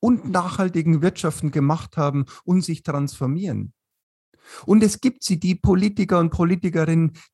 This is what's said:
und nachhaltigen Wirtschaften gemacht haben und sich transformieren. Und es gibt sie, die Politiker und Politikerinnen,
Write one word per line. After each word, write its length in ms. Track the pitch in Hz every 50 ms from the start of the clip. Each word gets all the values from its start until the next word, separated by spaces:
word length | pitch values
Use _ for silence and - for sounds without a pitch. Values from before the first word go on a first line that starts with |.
und 300 | - 233 247 220 - -
nachhaltigen 720 | 185 185 175 180 - - 196 185 175 170 160 165 160 151 147
Wirtschaften 480 | 185 185 - - 170 147 - - 151
gemacht 480 | - 156 139 139 156 165 - - - 170
haben 260 | 151 143 139 143 135 - - - -
und 180 | - 180 185 175
sich 200 | - 165 156 -
transformieren. 920 | - 160 143 143 139 - - 139 127 139 170 196 185 123 101 101 104 - _ _ _ _ _ _ _ _ _ _ _ _ _ _ - - - -
Und 200 | - 196 220 214
es 160 | 208 - -
gibt 240 | - 254 - - -
sie, 160 | - 190 160
die 160 | - 180 180
Politiker 640 | 175 - - 190 185 190 208 202 - 196 - 190 175
und 100 | 170 165
Politikerinnen, 840 | - - 175 170 185 175 - 180 160 170 160 156 165 165 165 160 160 - - _